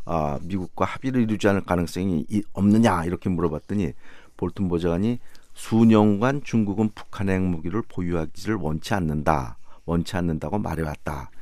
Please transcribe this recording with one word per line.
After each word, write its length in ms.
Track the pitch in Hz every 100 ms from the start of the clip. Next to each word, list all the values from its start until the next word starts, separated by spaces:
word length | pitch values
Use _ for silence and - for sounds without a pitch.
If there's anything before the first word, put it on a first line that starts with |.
아, 340 | - 82 76 71
미국과 420 | 82 98 87 -
합의를 380 | 95 - 135 127
이루지 260 | 110 101 107
않을 140 | 98
가능성이 640 | - 87 85 90 95 80 -
이-, 140 | 104 -
없느냐 520 | - 101 107 113 90 85
이렇게 240 | 90 101
물어봤더니 640 | 85 85 76 - 101 80 - - - - -
볼튼 320 | 92 - 95
보좌관이 500 | 85 85 85 107 120 - - -
"수년간 880 | - - 113 113 110 107 101 123 143
중국은 460 | - 117 101 98 110
북한의 400 | - - - 98
핵무기를 480 | 95 92 85 85 101 -
보유하기를 640 | - 87 87 80 - 98 110
원치 340 | 76 80 -
않는다, 640 | 104 80 76 73 73 64 - - - -
원치 300 | 85 82 92
않는다고 440 | 87 80 76 104
말해왔다." 720 | 95 82 78 71 - 73 - -